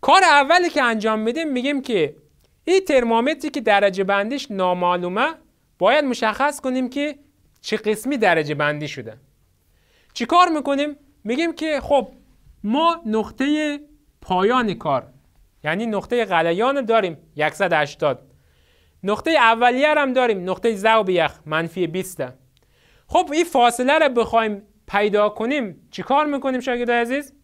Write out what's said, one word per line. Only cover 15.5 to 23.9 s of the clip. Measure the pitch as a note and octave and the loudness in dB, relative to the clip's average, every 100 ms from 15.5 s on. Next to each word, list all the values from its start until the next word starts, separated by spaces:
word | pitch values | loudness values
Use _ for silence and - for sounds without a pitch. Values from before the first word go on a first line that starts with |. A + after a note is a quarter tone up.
| _ | _
یعنی | D3 F3 A3+ | -6 -4 -4
نقطهٔ | G3+ - A#3+ G#3+ | -6 -4 -4 0
غلیان | F3 E3 F3 A#3+ C#4 A3 | 0 2 0 0 0 0
داریم، | A3+ F#3+ D#3 _ - | 0 0 -6 _ -4
یکصد | D3+ - F#3+ | -4 0 0
و | E3 | 0
هشتاد. | D3 - D3+ C3 _ _ _ _ _ _ _ _ | -2 -2 -2 -2 _ _ _ _ _ _ _ _
نقطهٔ | F#3 G#3+ - | -6 -4 0
اولیه | D#4+ A#3 A3+ A#3+ B3+ D4 D4+ | 4 4 4 2 4 2 2
هم | C#4 | 0
داریم، | B3+ B3 G3 F3+ | 0 0 0 -4
نقطهٔ | F#3 - G3 | -4 -2 0
ذوب | G#3+ A3 F#3+ | 2 2 2
یخ، | F3+ D#3 - - | 0 0 -4 -6
منفی | D#3 E3 F3 E3+ | -4 -4 -4 -4
بیسته. | F3 F#3 - B2+ B2+ _ _ _ _ _ _ _ | -4 -8 -8 -10 -10 _ _ _ _ _ _ _
خب، | E4+ E4+ | 0 0
این | D4 | -2
فاصله | E4+ B3+ A#3+ A#3+ B3 | 0 2 2 2 0